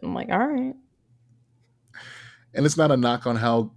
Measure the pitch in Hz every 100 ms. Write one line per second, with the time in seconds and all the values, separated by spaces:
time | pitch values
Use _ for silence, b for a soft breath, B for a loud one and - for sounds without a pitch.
0 | - - - 185 277 269 262 - _ _
1 | _ _ _ _ _ _ _ _ _ -
2 | B B B B B - 147 165 151 131
3 | 120 123 123 113 117 117 107